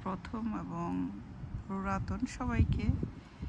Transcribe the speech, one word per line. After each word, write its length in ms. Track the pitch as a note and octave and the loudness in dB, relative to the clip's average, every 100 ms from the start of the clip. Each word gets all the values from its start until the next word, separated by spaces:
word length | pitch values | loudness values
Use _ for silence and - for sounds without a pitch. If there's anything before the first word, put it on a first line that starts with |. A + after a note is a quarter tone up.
প্রথম 560 | F#3+ F#3 - A3+ A3 G#3 | -2 -4 -4 -4 -2 -2
এবং 500 | E3+ E3+ E3+ F#3 - G3+ - - - - - | -4 -2 0 0 -2 -4 -10 -8 -6 -6 -4
পুরাতন, 500 | G3 F#3+ G3 - G3+ B3+ | -2 0 0 0 0 -2
সবাইকে 640 | - B3 A3+ - - G#3+ - - - - - | 0 2 6 6 6 4 2 -2 -6 -14 -10